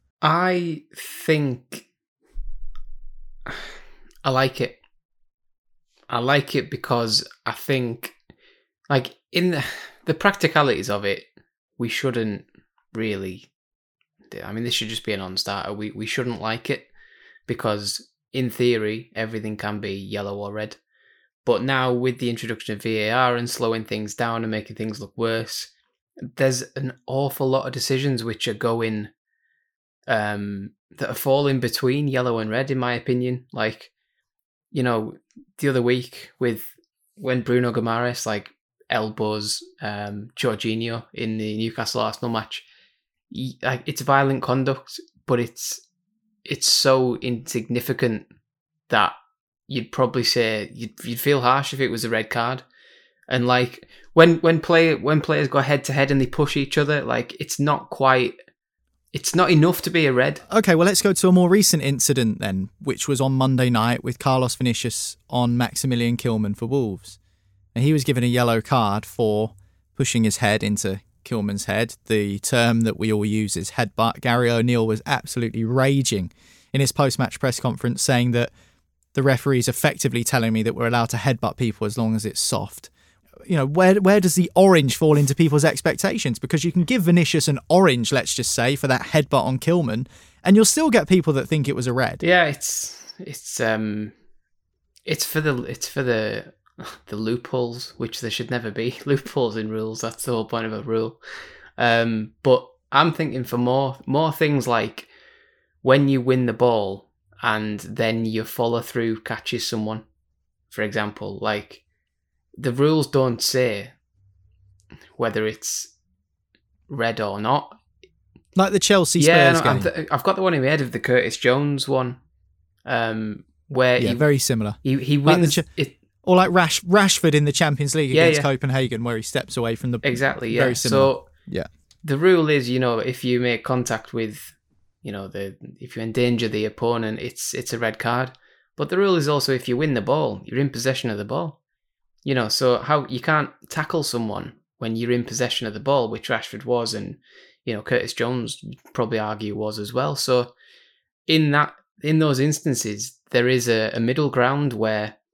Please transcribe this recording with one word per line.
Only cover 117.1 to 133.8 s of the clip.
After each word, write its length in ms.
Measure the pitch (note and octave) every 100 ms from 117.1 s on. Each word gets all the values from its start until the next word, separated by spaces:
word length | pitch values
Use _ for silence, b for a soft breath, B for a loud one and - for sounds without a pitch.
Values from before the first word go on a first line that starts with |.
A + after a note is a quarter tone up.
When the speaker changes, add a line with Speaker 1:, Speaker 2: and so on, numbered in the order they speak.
| A2+
Speaker 1:
or 220 | G#2 G2+
not. 340 | A2 C#3+ - - _ _ _ _ _ - _ F#3
Speaker 2:
Like 160 | F#3+
the 60 | G3
Chelsea 420 | - G3+ D#3+ F3
Speaker 1:
Yeah, 320 | D3+ E3+ E3+
Speaker 2:
Spurs 100 | E3 D3
Speaker 1:
no, 40 |
I'm 80 | C3
Speaker 2:
game. 140 | E3+
Speaker 1:
th-, 140 | - D#3
I've 100 | D3
got 140 | D3 F#3+
the 80 |
one 100 | F#3+
in 80 | D#3
my 80 | C3
head 100 | D3+
of 120 | B2+
the 80 | -
Curtis 360 | - B2 A2+ -
Jones 500 | B2+ C3 D3 C#3 C#3
one, 300 | C3 B2 B2 _ _ _ _ _ _ B2
um, 580 | A#2 A2+ A2 G#2+ G#2 - _ -
where 280 | C3 B2+ B2
Speaker 2:
Yeah, 100 | A#2
Speaker 1:
he, 40 |
Speaker 2:
very 240 | A#2+ D3+ C#3
similar. 380 | - A#2 G#2 -
Speaker 1:
he, 140 | - C3+
he 180 | B2+ C#3+
Speaker 2:
Like 200 | C#3+ F3
the 40 |
Speaker 1:
wins 140 | D#3+ D3+
Speaker 2:
Ch- 40 | - -
Speaker 1:
it. 200 | C#3 - _ _
Speaker 2:
Or 120 | - F3+
like 140 | F#3
Rash-, 300 | F3+ D#3+ -
Rashford 520 | F3 G3+ G3 - E3
in 120 | D3+ D3
the 60 |
Champions 440 | - D#3 C#3+ C#3+ D#3
League 160 | C#3
Speaker 1:
Yeah, 120 | D#3
Speaker 2:
against 160 | E3 D3
Speaker 1:
yeah. 40 |
Speaker 2:
Copenhagen, 600 | C#3 C3 C3+ C3 B2+ A2+
where 140 | A#2+ A2+
he 40 |
steps 340 | - C3+ - C3
away 180 | A#2 A#2
from 160 | B2+
the 80 | A#2+
Speaker 1:
Exactly, 480 | C#3+ B2 C3+ - A2+
yeah. 100 | A#2
Speaker 2:
very 140 | C3 A#2+
similar. 260 | A#2+ C3+
Speaker 1:
So 280 | C3+ - - _ -
Speaker 2:
Yeah. 200 | - - _ _ _
Speaker 1:
the 140 | D3+ C#3
rule 320 | F3+ F3+ D3+
is, 200 | D3 B2
you 100 | B2+
know, 200 | B2 A#2
if 240 | B2+ B2
you 160 | B2+ B2
make 220 | B2 A#2
contact 500 | - B2+